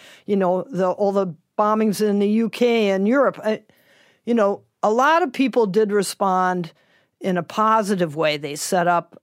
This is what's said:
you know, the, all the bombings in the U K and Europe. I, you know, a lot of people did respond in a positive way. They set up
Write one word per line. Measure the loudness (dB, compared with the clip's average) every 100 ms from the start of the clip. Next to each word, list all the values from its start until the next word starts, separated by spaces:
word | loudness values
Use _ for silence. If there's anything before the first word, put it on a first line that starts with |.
| -20 -14 -4
you | 0
know, | 0 -2 -4
the, | -2 -2
all | 0 0
the | 0 -2 -6 _ -2
bombings | 0 2 0 0 0
in | 0
the | 0
U | 0 -2
K | 0 0 2 0
and | 0 2
Europe. | 2 2 0
I, | -4 -6 _ _ _ _ _ _ -2
you | 0
know, | 2 -2 _ _
a | 0
lot | 2 2 2
of | 0
people | 0 0 0 0
did | 2 0
respond | 0 -2 -2 0 2 0 -2 -6 -12 _ _ _ _
in | -4 -4
a |
positive | -4 0 2 2 0 -2 -2 -2
way. | -2 -2
They | -6 -8
set | -2 0 2
up | 0 -2 -12